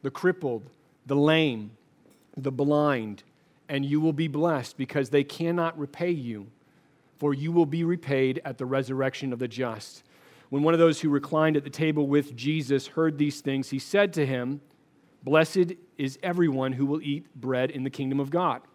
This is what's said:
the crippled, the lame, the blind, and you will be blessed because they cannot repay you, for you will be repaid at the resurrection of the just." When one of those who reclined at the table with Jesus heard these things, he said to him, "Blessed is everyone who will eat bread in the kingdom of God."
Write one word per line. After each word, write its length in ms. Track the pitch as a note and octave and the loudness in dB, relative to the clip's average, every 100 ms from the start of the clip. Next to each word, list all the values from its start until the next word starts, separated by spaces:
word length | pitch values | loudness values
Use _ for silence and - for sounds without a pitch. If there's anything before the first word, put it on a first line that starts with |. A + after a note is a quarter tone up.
the 80 | C#3 | -8
crippled, 600 | - F3+ F#3 D3 A2+ A2+ _ _ _ B2 | -2 0 0 -4 -6 -8 _ _ _ -2
the 80 | |
lame, 560 | C#3 D3 D#3+ D#3 A2+ G#2+ A2+ _ _ _ _ _ - | 2 4 4 2 -2 -8 -16 _ _ _ _ _ -8
the 140 | C3+ | -6
blind, 720 | C3 C#3+ D3 D3 C3 A2 G2+ _ _ _ _ - | -2 2 2 2 0 -4 -12 _ _ _ _ -6
and 160 | C#3 | -4
you 160 | C#3 D3 | 0 0
will 140 | D#3+ | 0
be 140 | D3 E3 | 0 -2
blessed 480 | C#3+ E3+ D3+ A#2+ - | 0 0 0 -4 -8
because 340 | C3+ D3 B2+ | -4 -2 2
they 120 | C#3+ | 2
cannot 560 | C#3+ - E3+ F3 E3 D#3+ | 0 -4 -2 0 -2 -4
repay 320 | C#3+ - F3 | -10 -4 -4
you, 360 | E3+ B2 G#2+ G2+ _ _ _ _ _ _ _ | -2 -4 -10 -12 _ _ _ _ _ _ _
for 160 | D3 | -2
you 180 | C#3 D#3 | -2 0
will 140 | E3+ D#3+ | 2 4
be 180 | E3 | 2
repaid 560 | E3 F3 C#3+ C#3 C3 B2+ | 0 -2 0 2 2 0
at 140 | - B2 | -6 -8
the 80 | B2+ | -2
resurrection 680 | C3+ B2+ C3 C3+ C3 C#3 | -2 -2 -2 -2 -2 -6
of 60 | A#2+ | -4
the 80 | B2 | -6
just." 560 | A2+ B2 A2 - - _ _ - - _ | -4 -6 -6 -14 -20 _ _ -20 -20 _
When 160 | C#3 | 0
one 100 | D3+ | 4
of 60 | E3 | 6
those 220 | E3 D#3 | 6 6
who 80 | D#3 | 2
reclined 460 | C#3+ C#3 D#3 D#3 D3+ | 0 0 2 4 2
at 60 | |
the 80 | C#3+ | -2
table 380 | C3 D#3+ D3+ C#3 | -2 0 0 2
with 260 | D3 C#3+ | 2 0
Jesus 540 | A#2+ C3 D#3+ C3 C#3 - | -6 -2 -2 0 0 0
heard 300 | - D#3+ D3 | 0 0 2
these 220 | D3 C#3 | -2 0
things, 300 | C#3+ C3+ C3 | -4 -4 -4
he 80 | C3+ | -6
said 340 | - G3+ G3+ | -2 2 2
to 120 | E3+ C#3 | 2 -2
him, 360 | C3 B2 C#3+ _ _ _ _ _ _ | -2 -4 -8 _ _ _ _ _ _
"Blessed 520 | - D#3 D#3+ F#3+ F3 F3+ - - | 4 4 6 2 0 -2 -16 -6
is 200 | C#3 C3 | -6 -4
everyone 500 | - F3 E3+ C3 C3 | -4 2 2 2 -2
who 120 | B2+ C#3 | -2 -2
will 160 | D3+ | -2
eat 240 | D3 C#3+ - | -4 -6 -8
bread 380 | C3+ B2 C3 B2+ | -12 -4 -2 -2
in 100 | C#3 | -2
the 80 | C3 | -8
kingdom 300 | C3 C3+ C#3 | -4 -4 -2
of 100 | C#3 | -2
God." 320 | E3 F3+ B2 _ | 0 0 -2 _